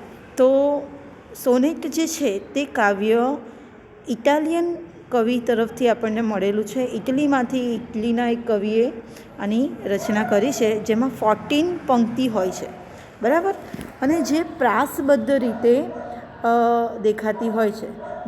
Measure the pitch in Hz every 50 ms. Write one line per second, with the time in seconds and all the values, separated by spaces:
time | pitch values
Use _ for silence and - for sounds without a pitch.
0 | - - - - - - - - 254 262 269 277 285 285 285 277 - - - -
1 | - - - - - - - - - 262 247 254 269 320 277 - - 277 - 330
2 | 330 311 - - 285 220 196 196 - - - 277 285 277 - 247 208 202 202 190
3 | 208 220 226 233 240 262 285 - - - - - - - - - - - - -
4 | - - 226 - - 285 294 311 302 320 339 339 339 349 339 - - - - -
5 | - - 254 233 220 240 247 240 240 240 233 220 226 220 233 - 254 233 214 233
6 | 226 220 214 233 233 214 214 214 196 202 202 214 208 214 - 262 247 247 233 214
7 | - 262 262 285 294 285 277 262 240 240 269 254 247 240 233 208 - - - 214
8 | 214 233 233 240 240 233 233 233 - 240 214 202 202 214 220 226 240 285 - -
9 | - - - - - - - - 202 208 220 233 277 - - - - 190 202 196
10 | - - 208 208 220 - 214 202 226 285 - - 233 214 220 208 190 226 214 226
11 | 262 262 - - 226 214 214 214 - - 294 294 339 359 349 311 - - 254 240
12 | 226 233 - 262 262 240 214 190 185 185 180 - - - - - - - - -
13 | - - - - 214 240 302 339 359 392 392 - - - - - - - - -
14 | 262 277 330 339 247 233 294 330 339 330 - - 269 220 202 226 285 285 - 330
15 | 277 277 285 226 214 262 277 262 254 233 214 220 240 233 247 277 - - - -
16 | - - - - - - - - - 233 233 240 233 233 233 233 233 226 - 226
17 | 202 214 214 214 214 214 208 220 233 226 214 226 220 202 208 - - - - -
18 | - - - - -